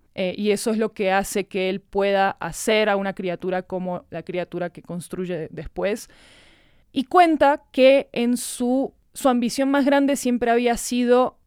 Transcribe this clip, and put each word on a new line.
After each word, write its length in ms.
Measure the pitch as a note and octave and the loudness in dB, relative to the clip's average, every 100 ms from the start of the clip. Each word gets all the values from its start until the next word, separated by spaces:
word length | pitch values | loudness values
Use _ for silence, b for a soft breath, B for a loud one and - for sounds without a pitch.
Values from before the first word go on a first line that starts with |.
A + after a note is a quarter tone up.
| _ - | _ -6
eh, 180 | F#3 - | -6 -2
y 140 | G#3 | -2
eso 200 | - A#3+ | -2 -2
es 80 | A3 | -2
lo 140 | A3 | -4
que 180 | - F#3+ | -2 0
hace 340 | G3 G3 G#3 F#3+ | 0 0 -4 -4
que 220 | F#3+ F#3 | -4 -4
él 100 | F#3+ | -4
pueda 500 | - G3 G3+ G3 G3 | -4 -2 0 2 0
hacer 580 | - E3+ - - G#3+ G#3+ | -2 -8 -6 0 2 2
a 80 | G3+ | 0
una 160 | G3 | -2
criatura 500 | F#3+ F3+ F3 F#3 F#3 | -6 -6 -6 -4 -6
como 420 | F#3 F#3 F3+ F3+ - | -6 -8 -6 -8 -10
la 120 | E3 | -12
criatura 480 | E3 F3+ F3 F3 F3 | -8 -8 -8 -8 -8
que 120 | - | -10
construye 680 | - E3+ - F3 F3+ F3 D#3+ | -12 -12 -10 -10 -6 -6 -8
después. 560 | E3+ D3 - F#3 A3+ - b b b b b b b b | -12 -12 -4 -4 -4 -8 b b b b b b b b
Y 120 | C#4 | -8
cuenta 580 | - F4+ E4+ D#4 C#4 D4+ _ | 2 6 6 6 4 2 _
que 360 | - C4 C#4 - | 4 6 6 2
en 240 | - A#3+ B3 | -4 -2 -2
su, 580 | - - B3 C4 - - _ | -6 -6 -2 0 -2 -8 _
su 160 | - C4+ | 0 2
ambición 420 | B3 A#3+ - C4+ | 2 0 0 0
más 140 | C#4+ | 2
grande 320 | C4+ C#4+ C#4 C#4 | 4 4 2 0
siempre 340 | B3 A#3+ A#3+ | -2 0 2
había 260 | A#3+ A#3+ A#3 | 2 2 -2
sido 640 | - B3 A#3+ B3 B3+ - | -2 -2 2 4 2 -4